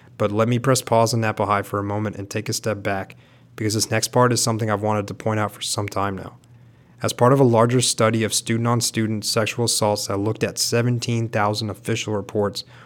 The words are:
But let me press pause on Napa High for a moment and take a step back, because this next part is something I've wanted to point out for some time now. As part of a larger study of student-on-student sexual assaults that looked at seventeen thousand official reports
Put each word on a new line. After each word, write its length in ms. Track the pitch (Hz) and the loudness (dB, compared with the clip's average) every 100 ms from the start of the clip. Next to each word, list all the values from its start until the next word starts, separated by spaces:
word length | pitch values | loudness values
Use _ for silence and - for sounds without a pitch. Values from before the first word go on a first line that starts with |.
| - - | -14 -2
But 160 | 104 | 0
let 160 | 104 113 | 2 2
me 100 | 120 | 2
press 240 | 127 127 | 2 2
pause 320 | - 113 113 | 2 4 4
on 60 | 117 | 2
Napa 260 | 110 107 101 | 0 0 0
High 160 | 101 | 0
for 160 | 98 104 | -2 -4
a 60 | |
moment 320 | 101 104 107 98 | -2 -2 -4 -6
and 120 | 98 | -8
take 200 | 110 107 | -6 -6
a 60 | |
step 280 | 107 113 101 | -4 -4 -4
back, 320 | 101 98 95 - - - _ | -4 -4 -6 -14 -20 -20 _
because 200 | - 110 | -4 -2
this 160 | 110 - | 0 0
next 180 | 113 - | 0 2
part 240 | 123 123 | 4 4
is 100 | 117 | 4
something 260 | - 113 110 | 0 0 0
I've 140 | 104 | 0
wanted 240 | 104 107 101 | 0 0 -2
to 80 | |
point 240 | - 113 107 | -4 -2 0
out 140 | 104 | -2
for 100 | - | -4
some 240 | - - 101 | -8 -6 -4
time 300 | 104 98 95 | -4 -4 -4
now. 220 | - - - - - - _ - | -10 -18 -20 -20 -20 -20 _ -6
As 100 | 104 | -4
part 220 | - 120 | 2 4
of 40 | 139 | 6
a 60 | |
larger 380 | 131 113 120 123 | 6 6 4 4
study 420 | 120 - 110 113 | 2 2 2 2
of 100 | 107 | 0
student-on-student 920 | - - 117 120 120 - - 110 110 | -2 -2 0 0 0 0 -2 -2 -2
sexual 420 | 101 117 107 - 113 | -2 0 0 0 0
assaults 420 | - 107 104 - | 2 2 0 -2
that 80 | 101 | -2
looked 260 | 104 107 | -2 -2
at 160 | 110 - | -4 -2
seventeen 720 | - 120 120 123 123 117 110 | 0 0 2 0 -2 -2 -2
thousand 420 | 110 104 107 110 | 0 0 0 -4
official 440 | 95 - 113 - | -6 -4 -4 -2
reports 500 | 107 98 110 101 95 - - | -4 -2 0 0 -2 -12 -16